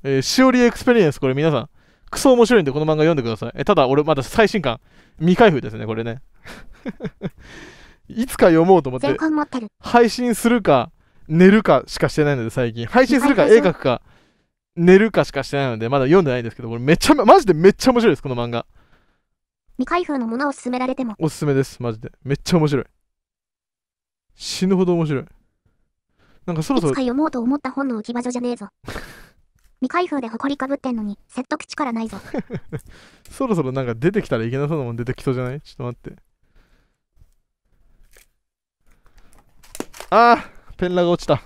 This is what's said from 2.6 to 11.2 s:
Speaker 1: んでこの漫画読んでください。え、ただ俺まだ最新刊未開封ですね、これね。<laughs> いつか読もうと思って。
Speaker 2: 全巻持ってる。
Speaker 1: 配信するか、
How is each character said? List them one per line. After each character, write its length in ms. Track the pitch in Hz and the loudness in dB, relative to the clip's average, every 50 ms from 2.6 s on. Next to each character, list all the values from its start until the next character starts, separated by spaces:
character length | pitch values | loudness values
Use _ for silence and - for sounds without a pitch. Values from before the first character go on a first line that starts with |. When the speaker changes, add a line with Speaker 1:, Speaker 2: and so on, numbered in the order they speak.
| 170 | 2
Speaker 1:
ん 20 | |
で 80 | 135 127 | 2 -2
こ 60 | 147 | -4
の 60 | 156 | -2
漫 120 | 156 156 151 | -2 0 2
画 60 | 151 | 2
読 100 | 165 170 | 2 2
ん 20 | |
で 80 | 147 117 | 0 -2
く 60 | 117 | -4
だ 80 | 110 107 | -6 -6
さ 100 | - 117 | -8 -12
い。 60 | - | -8
え、 80 | - 139 | -8 -2
た 120 | - 208 | 0 2
だ 120 | 165 135 123 | 2 4 4
俺 160 | 135 143 151 | 2 0 2
ま 120 | 151 156 | 0 0
だ 80 | 135 123 | -2 -2
最 260 | - - - 220 196 | -4 2 2 2 2
新 120 | - 220 | 2 -2
刊 200 | 156 131 113 113 _ _ _ _ _ _ _ - | -4 -4 -6 -6 _ _ _ _ _ _ _ -4
未 180 | 156 170 185 - | 0 0 4 6
開 140 | 240 214 | 6 4
封 100 | 160 127 | 4 2
で 80 | - 110 | -6 -8
す 80 | 110 110 | -12 -10
ね、 80 | 113 | -8
こ 100 | 107 110 | -8 -6
れ 80 | 113 117 | -6 -6
ね。 180 | 117 113 123 - _ _ _ _ - - - - - - _ _ 262 - - 269 185 _ _ | -8 -8 -10 -14 _ _ _ _ -20 -20 -20 -20 -20 -20 _ _ -14 -14 -10 -14 -14 _ _
<laughs> 840 | - 180 _ _ - - - - - - - - - - - _ _ _ | -12 -12 _ _ -20 -20 -20 -20 -20 -20 -20 -20 -20 -20 -20 _ _ _
い 180 | - - 233 262 | -8 -8 -8 -6
つ 80 | - | 0
か 120 | - 247 190 | 4 4 6
読 180 | 165 160 165 | 6 6 6
も 140 | 180 190 175 | 6 6 4
う 40 | 143 | 4
と 60 | 135 | 0
思 80 | 123 127 | -6 -4
っ 40 | |
て。 60 | - 277 | -4 -4
Speaker 2:
全 80 | 302 | -4
巻 180 | - 320 320 311 | -2 -2 -2 -2
持 80 | 302 | -2
っ 60 | 294 294 | -4 -4
て 140 | - 262 | -6 -10
る。 60 | 226 208 _ _ | -10 -10 _ _
Speaker 1:
配 300 | - - - 240 240 226 | -12 0 4 4 4 4
信 260 | - - 247 247 226 | 2 -2 -4 -4 -4
す 140 | - - 226 | -2 0 0
る 120 | 240 247 | 0 0
か、 300 | 196 185 151 127 113 - _ _ _ _ _ _ | 2 2 2 2 0 -4 _ _ _ _ _ _